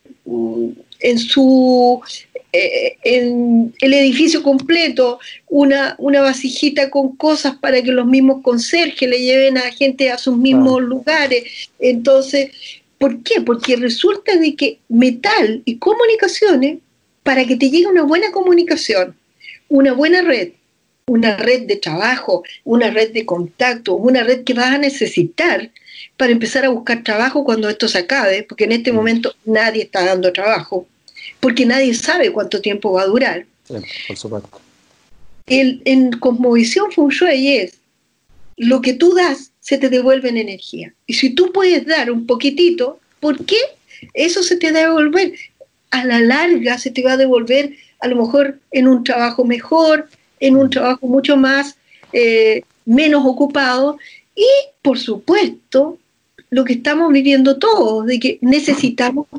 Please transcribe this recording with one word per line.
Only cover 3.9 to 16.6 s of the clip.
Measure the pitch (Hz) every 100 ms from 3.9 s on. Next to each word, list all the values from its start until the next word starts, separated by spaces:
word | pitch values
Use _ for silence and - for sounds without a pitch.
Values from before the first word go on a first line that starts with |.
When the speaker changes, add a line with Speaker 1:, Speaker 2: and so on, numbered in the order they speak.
Speaker 1:
edificio | 277 277 262 320 320
completo | 285 269 269 339 320 247 247 240 - - -
una, | 285 277 277 269 -
una | 277 277
vasijita | 269 262 262 - 294 294 269
con | 277 269 -
cosas | 311 302 277 -
para | 277 262
que | 247
los | 254 240
mismos | 262 262 269
conserjes | - 240 - 339 320 - 254
le | 247
lleven | 254 262 269 254
a | 247
gente | 240 277 269 262
a | 247
sus | - 240
mismos | 262 262 262 254
Speaker 2:
Claro. | 247
Speaker 1:
lugares? | 262 277 311 277 247 240 - - -
Entonces, | 254 240 233 269 269 285 277 - - - _ -
¿por | 277 233
qué? | - 453
Porque | 233 233 - 240
resulta | 247 233 359 403 - 370
de | 311 294
que | 285 - -
metal | 233 254 240 403 427 - 220
y | - 233
comunicaciones, | 370 440 466 440 381 - 415 262